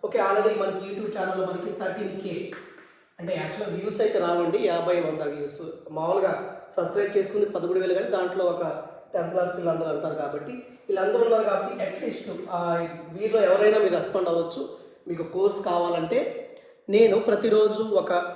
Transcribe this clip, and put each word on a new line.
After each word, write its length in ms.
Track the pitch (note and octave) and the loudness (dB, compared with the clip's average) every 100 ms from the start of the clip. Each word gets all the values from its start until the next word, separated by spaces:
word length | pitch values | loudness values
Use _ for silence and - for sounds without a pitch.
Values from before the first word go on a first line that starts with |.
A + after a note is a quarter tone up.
ఓకే, 140 | G#3 A3+ | -2 0
already 420 | G3 G#3 G#3+ G#3+ | 2 4 2 2
మనకి 340 | G3 F#3 G3 | -2 -4 -8
YouTube 240 | G3+ G#3+ G#3 | -8 -6 -4
ఛానల్లో 280 | F#3+ F#3 F#3 | -4 -2 -4
మనకి 340 | F3 - - | -4 -8 -6
థర్టీన్ 400 | F#3+ G#3+ F#3+ F#3+ | -6 -4 -6 -6
కే, 300 | F3+ E3 - - - - - - _ - | -8 -8 -8 -12 -16 -20 -20 -20 _ -12
అంటే 140 | F3 F3 | -6 -4
యాక్చువల్ 440 | D#3 - G3 F3 | -4 -6 -6 -6
వ్యూస్ 200 | G3+ - | -6 0
అయితే 180 | G#3+ G3 | 0 2
రావండి, 400 | F3 F3 E3+ F#3+ G#3+ | 2 2 2 2 2
యాభై 340 | E3+ F3 F3 | 0 2 0
వంద 200 | D#3+ D#3 | 0 -2
వ్యూస్. 400 | D3 D3 C#3+ - D#3+ - - | -4 -4 -8 -8 -12 -14 -10
మామూలుగా 720 | D#3 E3 G3 F#3 - - - - - | -6 0 2 2 -2 -8 -12 -8 -4
సబ్స్క్రైబ్ 400 | A3+ G3+ G3+ G3+ | -2 -2 0 0
చేసుకుంది 300 | F#3+ G#3 G3+ | 0 0 0
పదమూడు 320 | F#3+ F3 F#3 | 0 -2 0
వేలు 160 | F3+ | 2
కానీ 120 | F3+ - | 0 0
దాంట్లో 380 | F#3+ F3+ F#3 | 0 0 0
ఒక 180 | F3+ E3+ D#3+ - - - - | 0 0 -4 -6 -10 -18 -6
టెన్త్ 160 | F#3+ E3 | -4 -2
క్లాస్ 260 | F3+ F3 F3 | 0 0 -2
పిల్లలందరూ 320 | E3+ D#3+ D#3+ | -2 0 -2
ఉంటారు 260 | D3 D#3+ | -2 -4
కాబట్టి 380 | D3+ C#3+ D3 - | -4 -4 -6 -8
వీళ్ళందరూ 680 | B3 - - - F#3+ G3 A#3 | -12 -14 -20 -4 0 2 4
ఉన్నారు 220 | A3+ A3 | 4 4
కాబట్టి 320 | G#3+ F#3+ F#3+ | 4 0 -2
at 300 | F#3+ F#3+ - | -4 -6 -4
least, 360 | A3+ - G3 F3 F3+ | -6 -6 -8 -8 -6
ఆ, 360 | F3 E3+ E3+ E3+ - - | -4 0 0 -2 -8 -14
వీరిలో 280 | F#3 G#3+ A3 | -6 0 4
ఎవరైనా 380 | F#3+ F#3+ G#3 G#3+ | 6 6 6 6
మీరు 160 | G3 | 4
రెస్పాండ్ 340 | E3+ - G3 F3 | 2 0 -2 0
అవ్వచ్చు. 400 | E3+ E3 - - - - - - | 0 -2 -4 -8 -10 -20 -20 -10
మీకు 140 | E3 | -8
కోర్స్ 420 | E3 F#3 G3+ G3 | -6 0 0 2
కావాలంటే 760 | F#3+ F3 F3 E3+ E3 A#3+ - - - - - - - | 0 0 2 0 2 0 0 -6 -12 -16 -20 -18 2
నేను 280 | G3+ A3+ G#3 | 8 8 8
ప్రతిరోజు 640 | A3 G3+ A3+ G#3+ G#3+ G#3+ | 4 2 4 6 6 2
ఒక 300 | A3 G3 - F3 - | 2 2 4 0 0